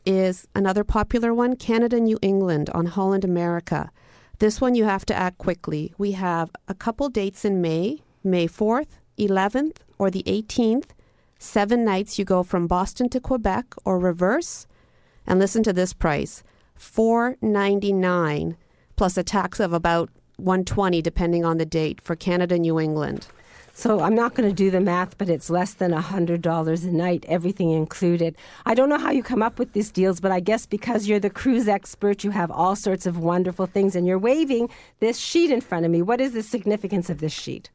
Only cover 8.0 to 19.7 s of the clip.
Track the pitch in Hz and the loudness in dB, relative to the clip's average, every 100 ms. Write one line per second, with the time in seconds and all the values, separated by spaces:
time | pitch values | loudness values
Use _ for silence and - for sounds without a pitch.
8 | - _ 190 180 165 - 208 240 302 - | -12 _ 0 0 0 0 0 0 -2 -12
9 | _ - 208 190 196 254 311 - - - | _ -4 0 2 2 0 -2 -6 -16 -2
10 | 196 190 190 202 214 - 226 247 - - | -2 0 -2 -4 -2 0 2 2 -2 -14
11 | _ _ _ _ - 214 202 240 220 190 | _ _ _ _ -4 0 2 2 2 0
12 | 208 - 190 185 180 185 170 180 190 - | -2 -4 0 0 2 0 0 0 0 -2
13 | 247 254 - 262 214 202 - - - 185 | -2 -2 -2 -2 0 -2 -4 -6 -2 2
14 | 180 175 180 277 339 - - _ _ _ | 2 2 2 0 -2 -8 -14 _ _ _
15 | _ _ - 185 196 226 220 185 185 - | _ _ 0 2 4 2 2 2 -2 0
16 | 165 147 139 - - _ _ - - - | 0 0 -4 -10 -16 _ _ -20 -6 0
17 | 226 233 240 254 220 208 202 202 202 196 | 2 2 0 -2 0 2 2 2 2 2
18 | 185 180 160 147 165 170 _ _ _ - | 2 2 0 -2 -4 -8 _ _ _ 0
19 | 185 185 175 202 185 - 190 | 0 0 0 -2 -2 -2 -2